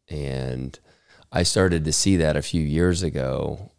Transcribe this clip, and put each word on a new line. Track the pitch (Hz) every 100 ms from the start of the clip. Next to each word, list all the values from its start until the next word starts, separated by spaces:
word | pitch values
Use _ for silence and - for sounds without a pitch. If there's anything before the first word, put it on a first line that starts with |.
| _
And | 78 69 65 65 64 67 - _ _ _ - _
I | -
started | 87 - 95 82 78
to |
see | 76 98 92
that | 78 76
a |
few | - 85
years | 73 76 87 87
ago | 87 71 65 67 69 71 104